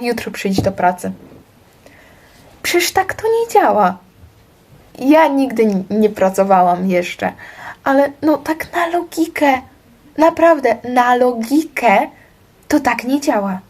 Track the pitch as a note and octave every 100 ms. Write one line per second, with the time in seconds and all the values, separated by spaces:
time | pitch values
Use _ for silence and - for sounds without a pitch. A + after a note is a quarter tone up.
0 | A#3+ A#3 - - G3+ F#3+ G3 F#3+ F3+ F3+
1 | F#3+ F#3+ - - _ _ _ _ - _
2 | - - _ _ - - - F4 E4+ G4
3 | F#4+ - A4 A4+ A#4 G#4+ D#4 G3+ F#3 F#3
4 | _ _ - _ _ _ _ - - -
5 | B3+ D4+ D#4 C#4 C4 A#3 A3 G3 F#3 G#3
6 | G#3+ G#3 F#3+ F#3+ G3 F#3+ F3+ F3 F#3 F3+
7 | F3 - F#3+ - - - - - - C4+
8 | C#4 C#4 D4+ D4+ - D#4+ - F4 E4+ F4
9 | E4+ - E4+ - D4 B3+ B3+ _ _ _
10 | _ - D#4+ E4 E4 D#4+ B3+ A3+ B3 B3
11 | B3 B3 B3 A#3+ A3+ C#4+ D#4+ - A#3 G3+
12 | D4+ - _ _ _ _ - D4+ C4 A#3
13 | A#3+ C#4+ D4 A#3 G3 F#3+ -